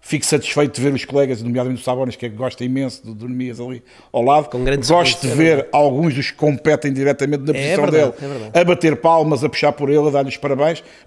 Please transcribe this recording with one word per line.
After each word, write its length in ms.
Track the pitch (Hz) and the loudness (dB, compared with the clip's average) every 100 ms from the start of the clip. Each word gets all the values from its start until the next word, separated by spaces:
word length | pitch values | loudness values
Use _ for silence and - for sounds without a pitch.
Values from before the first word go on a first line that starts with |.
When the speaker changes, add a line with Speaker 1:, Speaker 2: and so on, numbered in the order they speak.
Speaker 1:
fico 220 | - 156 - | -4 -4 0
satisfeito 480 | 151 - - 147 | -2 0 0 0
de 80 | - | 0
ver 120 | 139 | -2
os 120 | 135 - | -2 -2
colegas, 380 | 139 139 120 | 0 0 -2
nomeadamente 380 | 117 120 127 127 | -4 -2 -2 -4
o 40 | - | -4
Sabonis, 300 | 127 131 110 | -4 -4 -6
que 100 | 120 | -12
é 40 | |
que 60 | 107 | -6
gosta 280 | 127 - 127 | -8 -6 -4
imenso 400 | 131 135 120 110 | -4 -4 -8 -16
do, 80 | |
do 160 | 110 120 | -14 -10
Nemias 300 | 127 127 117 | -8 -8 -8
ali 240 | 123 127 _ - _ | -12 -12 _ -20 _
ao 120 | 120 | -2
lado. 260 | 120 147 147 | 4 4 2
Speaker 2:
Com 140 | 123 | -2
grande 240 | 127 139 120 | 0 0 2
Speaker 1:
Gosto 320 | 170 175 - | 4 4 0
Speaker 2:
sorriso, 20 | |
Speaker 1:
de 60 | 131 | -2
Speaker 2:
é 80 | 139 | 2
Speaker 1:
ver 200 | 160 147 | 4 2
Speaker 2:
verdade. 120 | - | 2
Speaker 1:
alguns 420 | 143 147 131 165 139 | 2 2 2 0 -2
dos 160 | 131 | -6
que 60 | - | -2
competem 540 | 151 131 156 151 147 | 0 0 0 0 0
diretamente 520 | 135 139 139 139 147 | 0 0 0 0 -2
na 80 | 139 | -2
Speaker 2:
É 20 | |
Speaker 1:
posição 320 | 143 139 185 147 | -2 0 0 2
Speaker 2:
verdade, 260 | 156 143 | 4 2
Speaker 1:
dele, 120 | - 139 | 0 -10
Speaker 2:
é 140 | 139 | -10
verdade. 200 | 107 170 | -2 2
Speaker 1:
a 40 | 175 | 2
bater 300 | 175 165 147 | 4 2 2
palmas, 480 | 165 165 156 143 | 4 4 2 0
a 60 | 135 | -2
puxar 220 | - 147 | 0 -2
por 160 | 143 143 | 0 2
ele, 160 | 151 147 | 2 4
a 20 | |
dar-lhe 200 | 143 135 | 0 -2
os 80 | 123 | -4
parabéns. 460 | 139 135 151 165 - - | -4 0 0 -2 -10 -20